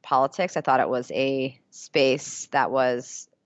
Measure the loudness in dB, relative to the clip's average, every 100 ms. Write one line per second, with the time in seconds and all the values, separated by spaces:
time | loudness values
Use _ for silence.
0 | 0 2 2 0 -4 -2 2 2 2 -2
1 | -4 -2 -2 -2 -4 -8 _ -20 -4 2
2 | 2 2 -4 -14 -4 -2 0 0 0 -2
3 | -8 -18 -20 _